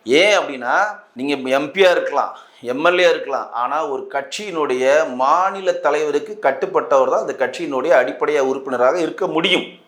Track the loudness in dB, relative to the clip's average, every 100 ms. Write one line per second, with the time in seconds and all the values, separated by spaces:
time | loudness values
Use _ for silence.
0 | 0 4 4 4 0 -6 -2 0 0 -4
1 | -16 -8 -4 -4 0 -2 -2 2 4 4
2 | 0 -2 -2 -6 -20 -14 -8 0 2 4
3 | 4 2 -2 -6 -6 -6 -4 -2 -4 -6
4 | -6 -8 -8 -10 -8 -4 -2 0 4 4
5 | 2 0 2 2 0 -2 -2 0 0 0
6 | 0 -2 -4 -2 -2 0 -2 -2 2 2
7 | 4 0 -2 -4 -4 -4 -4 -2 4 4
8 | 4 -2 -2 0 0 -2 -4 0 2 2
9 | -2 -2 -2 0 2 0 -2 -14